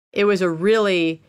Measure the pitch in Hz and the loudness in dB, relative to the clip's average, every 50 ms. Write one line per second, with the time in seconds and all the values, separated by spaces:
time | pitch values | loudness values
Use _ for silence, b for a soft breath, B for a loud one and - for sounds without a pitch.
0 | _ _ - - 202 208 202 175 185 175 165 160 180 208 220 220 208 202 185 175 | _ _ -4 -2 0 0 0 0 0 -2 -2 -2 0 0 2 2 2 0 0 0
1 | 165 165 160 160 _ | 0 -2 -4 -6 _